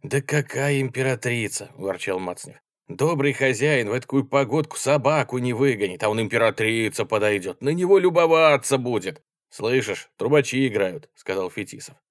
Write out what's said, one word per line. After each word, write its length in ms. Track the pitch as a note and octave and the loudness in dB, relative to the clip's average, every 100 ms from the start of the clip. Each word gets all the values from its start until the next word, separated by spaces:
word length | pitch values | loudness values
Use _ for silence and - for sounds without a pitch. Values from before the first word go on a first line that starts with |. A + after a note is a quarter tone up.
«Да 200 | - C#3 | -2 -4
какая 580 | C#3 D3+ C#3 C3 C#3+ C#3 | 0 -2 -2 -4 0 0
императрица!» 880 | C3 B2+ C3+ B2 B2 A#2+ G#2 - G2 | -2 -2 -2 -2 -2 -2 -4 -6 -10
ворчал 440 | - F#2+ F2+ - F#2 | -8 -6 -6 -4 -4
Мацнев. 380 | F#2 F2+ - - _ _ _ | -6 -10 -14 -20 _ _ _
«Добрый 460 | F#2 D3+ E3 C#3 | -2 0 2 0
хозяин 560 | C3 C3+ A#2 C#3+ C#3+ G#2+ | 2 0 2 2 2 0
в 100 | B2 | -4
такую 240 | - C#3 | -2 -2
погодку 540 | - C#3 B2+ D3 D#3 - | 2 0 2 -2 -2 -4
собаку 580 | C3 D3 B2+ D#3 B2 B2+ | 0 2 2 0 -2 -2
не 160 | B2 | -4
выгонит, 500 | A#2 C#3 A2+ G2 F2+ | 0 0 2 -2 0
а 60 | G#2+ | 0
он 140 | A2 | 0
императрица 840 | A2 A2+ A2+ G2+ A2 A2+ A2 - | 0 2 2 2 -2 0 -2 -2
подойдёт, 560 | G#2 G#2+ G#2 G2+ F#2 - | -2 0 2 0 -4 -6
на 80 | C3+ | -4
него 300 | E3 F3+ G3 | -2 4 4
любоваться 800 | F3+ E3+ E3 D#3+ D#3+ C#3+ - C3+ | 6 4 4 6 6 4 2 -2
будет!» 420 | B2 B2 F#2 D3 _ _ _ | 0 -2 -4 -10 _ _ _
«Слышишь, 580 | - A2 C3 G#2+ F#2 - _ | -6 0 0 0 -8 -10 _
трубачи 500 | A2 D3 C3+ B2+ C3+ | 2 2 2 0 0
играют», 440 | G#2 F#2+ E2+ _ | 0 -2 -4 _
сказал 360 | _ - F#2+ F#2 | _ -6 -4 -4
Фетисов. 460 | - G2 - - - _ | -8 -12 -12 -18 -20 _